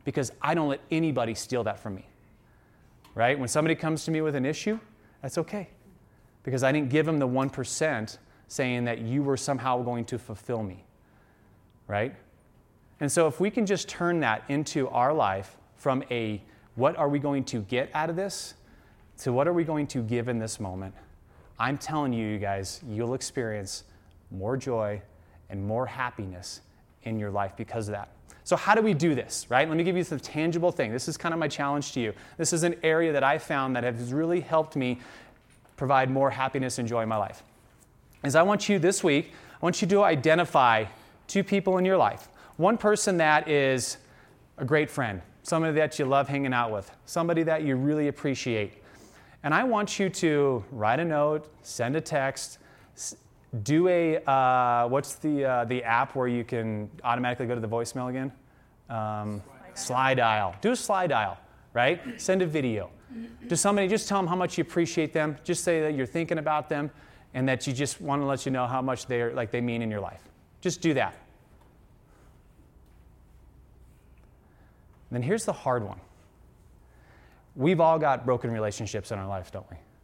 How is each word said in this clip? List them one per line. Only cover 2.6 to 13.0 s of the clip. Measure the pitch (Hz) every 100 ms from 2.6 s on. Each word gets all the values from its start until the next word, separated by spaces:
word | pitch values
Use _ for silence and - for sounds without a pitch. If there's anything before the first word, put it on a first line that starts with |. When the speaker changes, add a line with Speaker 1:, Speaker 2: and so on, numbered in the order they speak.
| _ _ - _ -
Speaker 1:
Right? | 110 120 139
When | 123
somebody | 156 160
comes | 160 160 156 -
to |
me | 156
with | 156
an | 143 135
issue, | 156 208 220 - - - -
that's | 135 175
okay, | - 208 175 - - - _ _ _ _
because | - 127
I | 131
didn't | 151 131
give | 151 156
them | 151
the | 131
one | 127 135
percent | 139 123 - 156 120 107 - - - -
saying | - 127 123
that | 120 113
you | 113 139
were | 139 131
somehow | - 131 131 123
going | 120 120
to | 113 120
fulfill | - 104 - 117
me, | 101 92 - _ _ _ _ _ _ _ _ _ -
right? | 104 127 - - _ _ _ _ _ _
And | -